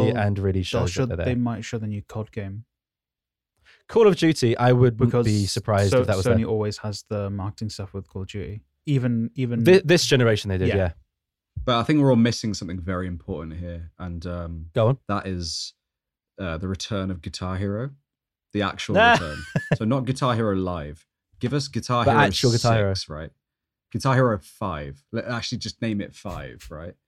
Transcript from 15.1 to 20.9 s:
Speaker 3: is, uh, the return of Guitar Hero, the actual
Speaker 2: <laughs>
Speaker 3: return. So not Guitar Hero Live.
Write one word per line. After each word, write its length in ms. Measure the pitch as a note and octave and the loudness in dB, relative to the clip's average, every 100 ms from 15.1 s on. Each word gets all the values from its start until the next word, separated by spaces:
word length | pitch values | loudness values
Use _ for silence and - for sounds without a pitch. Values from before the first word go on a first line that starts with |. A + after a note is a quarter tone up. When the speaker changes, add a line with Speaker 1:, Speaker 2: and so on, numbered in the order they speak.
| G2+ F#2+ | -6 -4
Speaker 3:
is, 460 | F2+ E2 - - _ _ _ _ _ _ - | -6 -6 -8 -10 _ _ _ _ _ _ -10
uh, 200 | F#2 D#2+ | -8 -6
the 100 | F#2 | -6
return 420 | F#2+ - G2+ F#2+ | -6 -6 -4 -4
of 120 | F#2 | -6
Guitar 340 | F#2+ - F#2 F#2 | -10 -8 -6 -4
Hero, 340 | G2+ G2+ C#3 C#3 _ _ _ _ _ | -4 -4 -8 -12 _ _ _ _ _
the 80 | G#2 | -2
actual 320 | G2 - - | -2 -4 -2
Speaker 2:
<laughs> 180 | F#3 A#3 | 4 4
Speaker 3:
return. 260 | A#3 D#2 D2+ - - - C3+ | 4 0 -10 -6 -4 -2 -2
So 80 | A2 | 0
not 180 | C3+ | -2
Guitar 300 | B2 C3+ C3 | -2 -2 0
Hero 200 | A#2 A2 | 0 0
Live. 520 | F#2+ F#2 F2 D2 | 0 -2 -6 -10